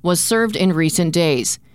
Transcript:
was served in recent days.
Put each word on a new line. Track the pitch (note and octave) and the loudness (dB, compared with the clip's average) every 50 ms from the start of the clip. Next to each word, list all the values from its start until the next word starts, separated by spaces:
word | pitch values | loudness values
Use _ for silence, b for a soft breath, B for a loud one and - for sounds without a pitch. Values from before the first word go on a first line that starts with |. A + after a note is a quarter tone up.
| - | -2
was | F3 F3+ E3+ | -2 0 0
served | - - A3+ A3+ A3+ A3 G#3+ | 0 0 0 0 0 0 0
in | - F#3 F#3 E3+ | 0 0 0 2
recent | D#3+ D#3+ D#3+ - F3+ F3 D#3+ D#3+ | 2 0 0 0 0 -2 0 0
days. | E3+ E3+ D#3 C#3 A#2+ - - - - b b b | 0 2 2 0 0 -2 -4 -6 -8 b b b